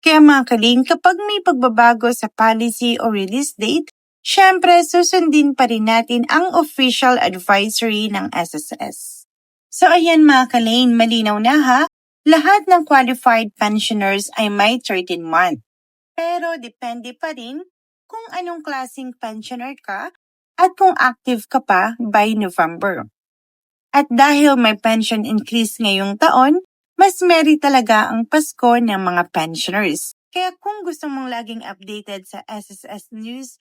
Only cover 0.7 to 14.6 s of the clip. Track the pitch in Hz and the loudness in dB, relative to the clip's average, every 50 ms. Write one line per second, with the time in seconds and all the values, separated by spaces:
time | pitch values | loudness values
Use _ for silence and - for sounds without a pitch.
0.7 | 240 247 262 - 339 339 _ 359 370 339 415 415 415 415 359 - 320 247 240 254 | 2 2 2 2 0 2 _ 0 0 2 -4 -6 -6 -2 0 0 0 2 0 0
1.7 | 226 220 233 233 240 226 233 240 247 - - 214 _ - 220 226 226 220 226 233 | 4 6 4 4 4 4 0 -2 -2 -2 -6 -10 _ 0 2 2 2 0 -2 -4
2.7 | 220 - 240 240 233 - - 233 220 202 190 185 202 262 285 - - - 208 220 | -4 -4 -4 -4 -2 -2 -2 -4 -2 -2 -4 -4 -4 -6 -6 -6 -6 -6 -6 -2
3.7 | 277 330 311 - _ _ _ _ _ _ _ - - - 392 381 381 359 359 359 | -2 -4 -4 -6 _ _ _ _ _ _ _ -2 2 4 4 4 4 4 4 4
4.7 | 349 349 349 339 - 349 349 349 - 370 339 320 277 302 294 285 269 - 262 226 | 4 4 4 2 0 0 2 2 2 0 2 2 2 2 2 2 2 0 0 0
5.7 | 233 220 214 220 226 226 233 - 240 240 240 - - 311 349 370 349 - 302 302 | 0 -2 0 0 0 0 0 0 -2 -2 -2 0 0 0 0 0 0 -2 -2 -2
6.7 | - - 262 254 240 - - 254 247 240 - 185 185 185 - - 202 196 202 220 | -2 -2 -2 -2 0 0 2 2 2 2 0 -4 -4 -6 -4 -2 -2 -2 -2 -2
7.7 | 214 - 233 226 214 208 214 220 202 196 190 202 - - 175 170 - 151 151 - | -4 -4 -4 -2 -2 -2 -4 -4 -4 -6 -6 -6 -6 -6 -6 -6 -8 -12 -12 -12
8.7 | - - - - - - - - - - - _ _ _ _ _ _ _ _ _ | -12 -12 -12 -12 -12 -14 -16 -18 -18 -20 -20 _ _ _ _ _ _ _ _ _
9.7 | - - - 349 339 359 320 339 330 320 311 294 277 262 254 247 - 240 233 226 | -2 2 2 4 4 4 4 4 4 6 6 6 6 4 2 2 0 -2 0 0
10.7 | 226 247 254 247 233 233 226 226 233 233 220 214 208 208 220 233 277 311 285 254 | 0 0 2 2 2 2 2 2 0 0 0 -2 -2 0 0 2 2 2 2 2
11.7 | 247 254 311 349 _ _ _ _ _ _ _ 302 320 320 285 349 403 415 415 - | 2 2 2 -2 _ _ _ _ _ _ _ 4 4 4 4 4 2 2 4 2
12.7 | 370 349 320 - 294 269 254 240 262 247 - 254 233 226 226 208 _ _ 214 208 | 2 2 4 4 4 4 4 2 -2 0 0 2 2 2 0 -4 _ _ -4 -2
13.7 | 214 214 214 - 226 208 196 196 196 202 202 - - - 220 208 202 202 | -2 -2 -4 -4 -4 -2 -2 -2 -2 -4 -6 -8 -6 -4 -4 -4 0 0